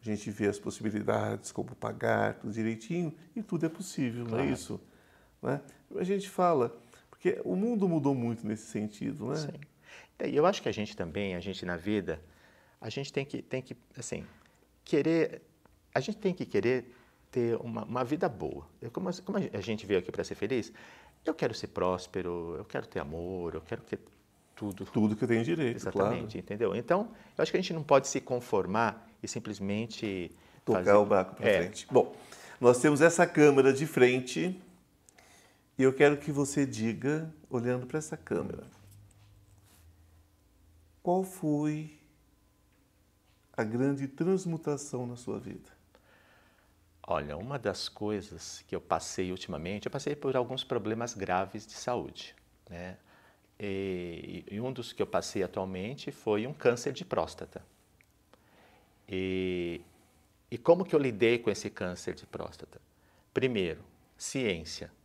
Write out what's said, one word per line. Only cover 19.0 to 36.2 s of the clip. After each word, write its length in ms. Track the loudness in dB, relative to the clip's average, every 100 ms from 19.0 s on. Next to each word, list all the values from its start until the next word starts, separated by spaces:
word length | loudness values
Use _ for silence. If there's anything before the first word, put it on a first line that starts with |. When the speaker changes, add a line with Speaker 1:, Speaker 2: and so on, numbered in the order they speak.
| -4 -6
Speaker 2:
como 140 | -4 -4 -2
a 100 | -4
gente 240 | -4 -6 2
veio 140 | 2
aqui 120 | 2
pra 120 | -6
ser 120 | -6 -4
feliz, 360 | -2 -2 -2 -12 -20 -20 -20 _ -6
eu 80 |
quero 220 | -2 -2 -4
ser 120 | -8
próspero, 880 | 0 0 0 -4 -6 -4 -6 -6 -8
eu 80 | -6
quero 200 | -8 -6
ter 140 | -8
amor, 560 | -6 -6 -6 -6 -6 -8
eu 60 |
quero 200 | -8 -10
ter 180 | -8 -10 -10 _ _ _ _ -8
tudo. 300 | -8 -8 -4
Speaker 1:
Tudo 300 | 2 4 2
que 80 |
eu 40 | 2
tenho 160 | 2
direito, 340 | 2 0 0 -2
Speaker 2:
Exatamente, 560 | -4 2 2 2 -4
Speaker 1:
claro. 40 | -10
Speaker 2:
entendeu? 380 | -8 -2 0 0
Então, 340 | 0 0 0 -10 -18 -2
eu 60 |
acho 100 | 0
que 60 | 0
a 40 |
gente 120 | -2
não 80 | -4
pode 260 | 4 4 4
se 140 | -4
conformar 880 | -2 -4 0 0 2 2 2 0 -16 -14
e 40 | -10
simplesmente 1000 | -8 -8 -6 -2 -2 -4 -6 -4 -4 -6 -12 -20 -14
Speaker 1:
Tocar 160 | 0 2
Speaker 2:
fazer 140 | 8 8
Speaker 1:
o 80 | 8
barco 300 | 4 2 0
pra 140 | 4
Speaker 2:
É. 120 | 4
Speaker 1:
frente. 240 | 2 -6 4
Bom, 260 | 4 4 -2 -18 -20 -20 4
nós 200 | 6 8
temos 220 | 6 8
essa 240 | 6 8 4
câmera 480 | 8 8 10 8
de 140 | 6 0
frente 760 | 8 8 8 -2 -2 -2 -4 -12 -20 _ _ -20 _ -20 -20 -20 _ _ 4
e 20 |
eu 80 | 4
quero 240 | 8 8
que 140 | 8